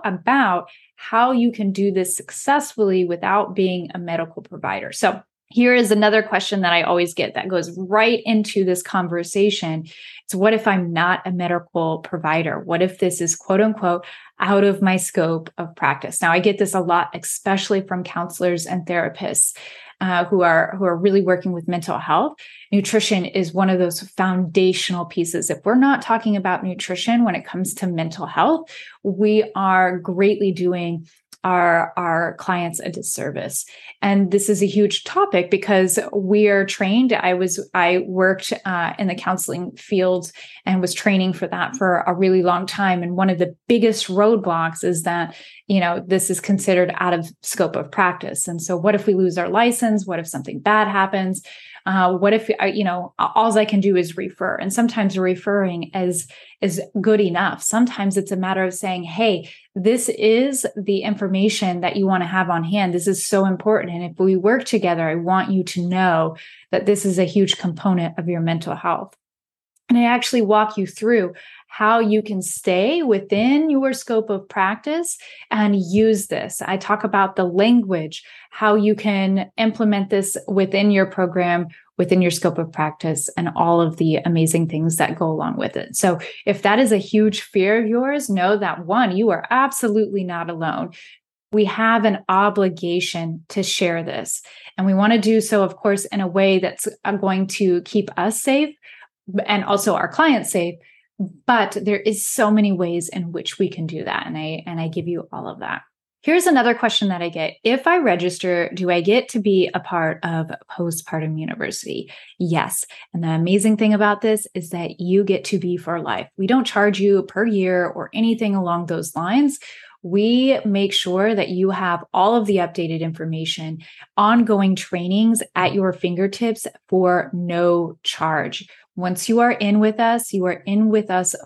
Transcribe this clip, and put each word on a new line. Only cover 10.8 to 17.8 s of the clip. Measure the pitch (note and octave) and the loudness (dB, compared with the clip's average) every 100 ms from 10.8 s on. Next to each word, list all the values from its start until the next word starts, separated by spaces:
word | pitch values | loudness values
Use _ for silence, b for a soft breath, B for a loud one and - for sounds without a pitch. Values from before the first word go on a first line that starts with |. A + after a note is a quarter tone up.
| F3 | 0
not | E3 F3 F3 F#3+ | 0 0 0 -2
a | |
medical | F3+ F3 F3 E3+ E3+ D#3+ D#3+ | -4 -2 -2 -4 -2 -2 -2
provider? | - E3+ D#3 D#3+ D#3+ - | -6 -6 -2 0 0 -4
What | F3+ E3+ | -2 0
if | F#3 - | 0 0
this | F3+ G#3+ | -2 -2
is, | E3+ | -4
quote | - - G3 | -4 0 2
unquote, | A3 G#3+ F3+ F3 - B B B | 2 0 -2 -2 -6 B B B
out | F#3 G3+ | 0 4
of | G3+ F#3+ | 4 2
my | F#3+ F#3 | 2 0
scope | - - D#3+ D#3+ D#3+ - | -2 -2 0 -2 -6 -12
of | E3 | -12
practice?" | - C#3 C#3+ - - | -2 -2 -2 -6 -2
Now, | E3+ | 2
I | F3 | 2
get | G#3 G3 | 2 2
this | F#3+ | 0
a | F#3+ | -2
lot, | E3+ F3 - | 0 0 0
especially | E3 - - G3+ G3 - G3 | -8 -10 -6 -2 -2 0 -2